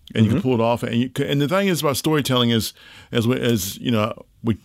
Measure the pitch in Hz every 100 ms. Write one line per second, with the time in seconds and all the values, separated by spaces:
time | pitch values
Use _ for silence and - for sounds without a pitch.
0 | - 113 107 131 127 120 117 120 117 117
1 | 127 - 143 143 143 185 196 165 156 131
2 | 160 151 127 127 120 117 101 - - -
3 | - 120 113 127 123 117 92 - - 110
4 | 110 - - _ 113 107